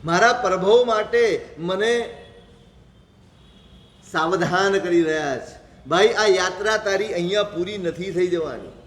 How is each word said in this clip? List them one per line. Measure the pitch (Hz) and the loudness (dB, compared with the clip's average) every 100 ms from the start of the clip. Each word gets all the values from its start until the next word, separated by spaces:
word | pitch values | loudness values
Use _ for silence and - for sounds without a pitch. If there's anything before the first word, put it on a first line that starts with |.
મારા | 143 175 226 | 0 4 4
પ્રભવ | 240 202 185 190 233 240 | 4 0 0 4 4 4
માટે | 220 214 233 226 160 - - | 0 0 2 2 0 -6 -10
મને | 170 190 220 233 226 - - - - - - - - - _ _ - _ - - - - - _ - | -6 -2 0 -2 -4 -12 -20 -20 -20 -20 -20 -20 -20 -20 _ _ -20 _ -20 -20 -20 -20 -20 _ -8
સાવધાન | 170 160 180 170 180 196 196 | -4 0 0 0 0 2 0
કરી | 180 170 | 2 2
રહ્યા | 160 156 147 123 | 2 0 -2 -6
છે, | - - - - - | -10 -20 -20 -20 -2
"ભાઈ, | 165 220 | 2 4
આ | 220 214 | 4 2
યાત્રા | 185 185 185 208 214 | 2 2 -2 -2 -2
તારી | 208 190 214 | 0 -2 -2
અહીંયા | 175 175 202 | -4 -2 -2
પૂરી | 202 160 180 208 | -2 -4 -6 -4
નથી | 175 156 190 | -6 -6 -6
થઈ | 175 180 | -2 0
જવાની | 175 156 113 101 - | 0 -4 -8 -14 -20